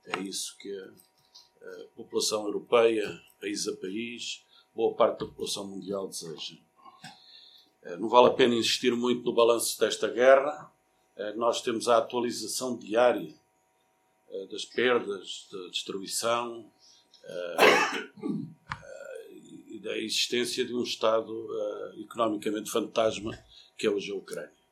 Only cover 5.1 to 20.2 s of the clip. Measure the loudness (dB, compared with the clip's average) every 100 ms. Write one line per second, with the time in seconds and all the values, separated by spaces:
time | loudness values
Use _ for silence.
5.1 | 2 -8 -8 -8 -6 -8 -10 -8 -6 -6
6.1 | -10 -12 -12 -14 -16 _ _ -20 -20 -20
7.1 | -20 -20 -20 -20 -20 _ _ -14 -8 4
8.1 | 8 8 8 4 4 0 2 2 2 0
9.1 | 0 0 4 4 4 0 0 0 0 -2
10.1 | 4 8 8 6 -6 -14 _ _ _ _
11.1 | -10 -8 0 0 0 -2 -2 4 4 4
12.1 | -4 -4 -4 -8 -6 -4 -6 -2 4 4
13.1 | 4 -4 -14 _ _ _ _ _ _ _
14.1 | _ _ -12 -10 -12 -6 0 2 2 0
15.1 | -8 -8 -14 -12 -14 -10 -10 -8 -8 -6
16.1 | -4 0 0 -2 -10 -16 _ -20 -20 _
17.1 | _ -12 -10 -6 4 6 6 2 -4 -10
18.1 | -10 -6 -6 -8 -14 _ -14 -14 -18 -16
19.1 | -16 -16 -20 -20 -20 -18 -14 -8 -6 -4
20.1 | -2